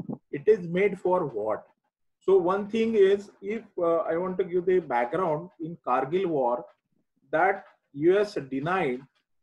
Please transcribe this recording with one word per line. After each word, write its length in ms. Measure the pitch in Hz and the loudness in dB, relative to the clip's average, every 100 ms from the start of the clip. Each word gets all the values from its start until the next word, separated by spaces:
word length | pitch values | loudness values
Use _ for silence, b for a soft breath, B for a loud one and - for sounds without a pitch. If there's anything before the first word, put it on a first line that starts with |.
| - - _ | -12 -14 _
it 160 | 143 202 | 0 2
is 200 | 214 170 | 2 2
made 320 | 180 202 185 | 0 0 0
for 260 | 180 180 147 | 0 0 -2
what? 420 | 113 107 104 - _ _ _ _ _ | -4 -4 -4 -8 _ _ _ _ _
So 160 | - 190 | 4 4
one 300 | 175 196 202 | 4 0 -2
thing 280 | 226 226 220 | -2 2 4
is, 360 | 190 202 - - | 4 4 -2 -12
if, 220 | 196 226 - - | -8 -8 -8 -2
uh, 220 | 170 165 | 0 0
I 180 | 156 165 | 0 -2
want 200 | 185 185 | -4 -4
to 40 | |
give 220 | 185 180 180 | -2 -2 2
the 140 | 185 | 2
background 680 | 156 120 127 165 180 151 175 - | 2 0 0 -2 -2 -2 -6 -12
in 160 | 165 170 - | -12 -8 -2
Kargil 380 | 127 143 185 185 | -2 0 -2 -2
war, 380 | 147 120 123 - _ _ _ _ _ 135 | 0 0 -2 -6 _ _ _ _ _ _
that 320 | 156 185 196 - _ _ | 0 0 0 -8 _ _
U 260 | 139 165 196 | 0 2 4
S 180 | 202 - 135 | 0 -4 -6
denied 500 | 135 160 190 151 127 143 _ _ _ | -6 -2 -2 -2 -4 -10 _ _ _